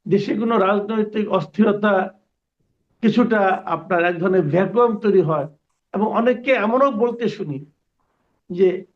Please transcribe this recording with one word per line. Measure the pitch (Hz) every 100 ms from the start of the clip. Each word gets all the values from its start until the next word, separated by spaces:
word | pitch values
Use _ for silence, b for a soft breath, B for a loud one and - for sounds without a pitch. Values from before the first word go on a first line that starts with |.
| -
দেশে | 196 -
কোনো | 208 226 233
রাজনৈতিক | 190 208 202 220 214 214 208
অস্থিরতা | 185 - - 214 202 214 190 196 - _ _ _ _ _ _ _ _
কিছুটা | 226 233 233 220 190 185
আপনার | - 160 - 175
এক | 170 175
ধরনের | 190 185
ভ্যাকুয়াম | 151 170 196 220 240 208
তৈরি | 214 196
হয়, | 165 156 151 - _ _ _
এবং | 196 214
অনেককে | 208 233 247 277
এমনও | 247 208 240 277
বলতে | 214 240 233 220
শুনি | - 160 139 147 _ _ _ _ _ _ _ -
যে | 175 185 180 -